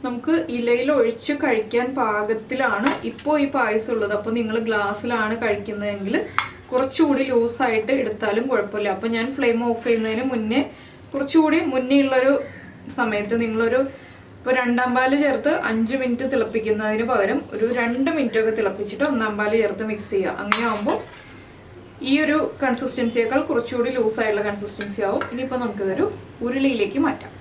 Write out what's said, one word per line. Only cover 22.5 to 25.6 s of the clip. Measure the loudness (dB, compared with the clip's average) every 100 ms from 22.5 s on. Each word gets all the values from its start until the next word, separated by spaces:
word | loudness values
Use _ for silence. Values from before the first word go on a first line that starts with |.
| -2
കൺസിസ്റ്റൻസിയേക്കാൾ | -2 0 -2 -2 0 2 0 0 0
കുറച്ചുകൂടി | -2 -2 -2 0 0
ലൂസായിട്ടുള്ള | 0 0 0 0 -2
കൺസിസ്റ്റൻസി | -4 -8 -8 -8 -4 -2
ആവും. | -2 -4
ഇനിയിപ്പോൾ | -6 -4 -4